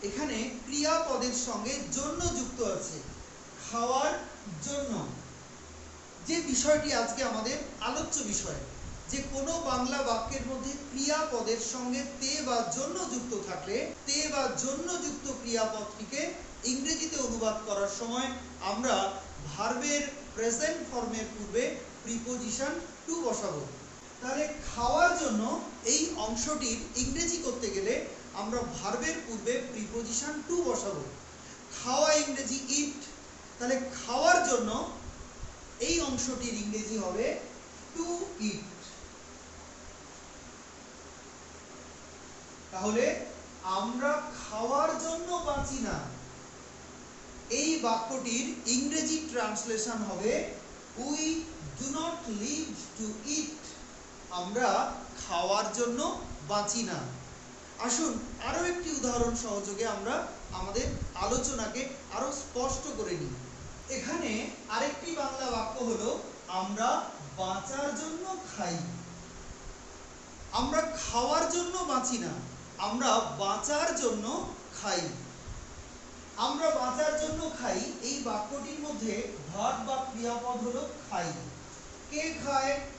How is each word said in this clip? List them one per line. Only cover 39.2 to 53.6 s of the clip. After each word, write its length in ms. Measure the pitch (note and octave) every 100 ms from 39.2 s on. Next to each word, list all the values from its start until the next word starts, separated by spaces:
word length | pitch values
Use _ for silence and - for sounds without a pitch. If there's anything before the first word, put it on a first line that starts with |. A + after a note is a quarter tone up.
| - - - - - - - - - - - - - - - - - - - - - - - - - - - - - - - - - - -
তাহলে 320 | F#3 G#3 A3 D4+ - - - - - F#3 A3
আমরা 320 | A#3 B3 C#4 D4 - -
খাওয়ার 480 | - A3 A#3 C#4+ D#4 - E4
জন্য 240 | E4 F4 F4 D#4+
বাঁচি 300 | C#4 C#4 C4 G#3+
না, 100 | E3 B2 - - - - - - - - - - - - - - B3
এই 100 | D#4 D#4 A#3
বাক্যটির 580 | A3+ A#3 C4 A#3+ A#3 - - - B3
ইংরেজি 420 | C#4+ D#4 D#4 D#4+ -
ট্রান্সলেশন 680 | A#3+ G#3+ G#3+ A#3 A3 A#3+ A3 G3
হবে 220 | F3+ G#3+ D4 - - - - - A3 C#4
we 140 | D4+ D#4 D#4+ D#4+ - - -
do 80 | C4+ D4+
not 200 | E4 E4 A#3+ G3+
live 340 | A#3 D4 C4+ G#3 - -
to 80 | A3 - C#4 D4+
eat। 280 | D4+ D#4